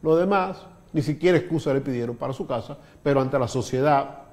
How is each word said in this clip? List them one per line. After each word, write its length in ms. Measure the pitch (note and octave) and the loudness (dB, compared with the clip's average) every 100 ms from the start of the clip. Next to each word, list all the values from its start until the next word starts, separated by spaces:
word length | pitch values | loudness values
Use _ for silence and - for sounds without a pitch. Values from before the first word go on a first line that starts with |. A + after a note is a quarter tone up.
Los 180 | D#3 D#3+ | 4 4
demás 460 | F3+ G3+ F#3 F#3 - - - | 4 2 0 -6 -16 -20 -6
ni 120 | D#3+ | -4
siquiera 340 | C3+ C#3+ F3+ E3+ | -2 0 4 4
excusa 360 | - D#3+ D3+ | 2 -4 0
le 80 | C3+ | -2
pidieron 340 | C3+ B2 A#2 A#2+ | -2 -4 -4 -6
para 180 | B2 | -6
su 140 | C3+ F#3 | -6 -6
casa, 300 | B2 - C#3+ - - | -6 -6 -16 -20 -6
pero 180 | C#3+ C#3 | 0 2
ante 160 | C3 C3+ | 2 0
la 100 | B2 | 0
sociedad 760 | C3 A2 B2+ C#3+ C#3 C#3 - - | -2 -4 0 2 2 0 -10 -20